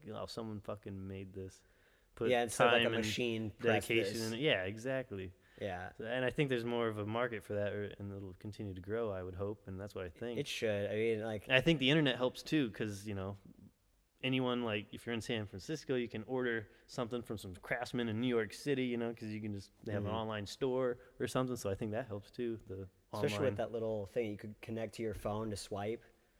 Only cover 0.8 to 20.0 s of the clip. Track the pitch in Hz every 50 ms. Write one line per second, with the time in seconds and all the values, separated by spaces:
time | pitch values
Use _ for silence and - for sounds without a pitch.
0.8 | - 107 98 95 95 95 98 95 95 92 95 95 95 92 - - _ _ _ _
1.8 | _ _ _ _ _ _ _ - 117 123 123 120 120 113 - - 123 117 117 117
2.8 | 117 117 113 113 107 107 107 - 123 117 113 110 113 107 - - 120 117 110 101
3.8 | - - 117 117 113 98 107 117 113 110 113 117 147 156 120 95 92 98 107 110
4.8 | 113 131 131 131 127 - 104 95 95 92 95 _ _ _ - - 110 98 90 90
5.8 | 90 98 - - 113 110 120 127 127 123 - - 151 135 131 120 113 120 120 117
6.8 | 117 113 107 104 104 107 110 117 123 120 117 101 - - 104 101 101 101 98 104
7.8 | 101 98 - - 101 101 98 98 101 92 90 - - 107 101 - 107 101 92 92
8.8 | 87 98 107 117 117 107 98 92 90 92 92 90 98 101 107 - - 95 95 92
9.8 | 101 104 - 98 92 87 - - 113 120 120 127 147 - - - 117 110 104 101
10.8 | 104 101 107 107 113 113 113 107 107 113 110 101 - - 131 131 127 165 170 139
11.8 | 135 127 147 165 151 131 120 120 127 127 - - - - 160 156 135 110 92 -
12.8 | 123 107 101 95 101 107 101 98 95 98 98 98 - - - - - - _ _
13.8 | _ _ _ _ _ _ _ _ - 131 131 131 127 123 123 123 120 113 107 107
14.8 | 101 - - 107 - 117 120 113 107 - 120 110 104 98 - 95 - - 156 147
15.8 | - - 135 123 120 113 - 117 107 107 131 127 127 123 117 113 104 - - -
16.8 | - - - - 123 113 123 120 113 - 117 104 - 98 87 - - - 135 120
17.8 | 120 - - 123 120 113 107 110 123 127 120 113 110 98 - - - 143 139 131
18.8 | 127 123 120 117 117 117 117 - 117 110 107 107 107 104 101 98 98 - _ _
19.8 | - 117 104 104